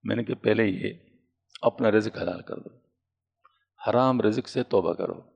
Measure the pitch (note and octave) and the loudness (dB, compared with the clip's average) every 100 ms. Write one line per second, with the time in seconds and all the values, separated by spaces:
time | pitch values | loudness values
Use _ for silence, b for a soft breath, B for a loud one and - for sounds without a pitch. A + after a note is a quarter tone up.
0 | G#2+ G#2+ A#2+ B2 - G#2+ A2 F#2 G#2 - | -2 -4 -4 -2 2 2 2 0 -6 -10
1 | _ _ _ _ _ - A#2+ - A2+ G#2+ | _ _ _ _ _ -2 -2 2 4 4
2 | G#2+ - F2+ F2+ - - - _ _ _ | 2 -4 -6 -6 -10 -14 -14 _ _ _
3 | _ _ _ _ b b b _ - A2+ | _ _ _ _ b b b _ 0 2
4 | C3 B2+ G#2+ A2 - - B2 G#2 F2 E2+ | 2 2 2 0 -4 -6 0 0 0 -2
5 | E2+ F2 - | -6 -8 -14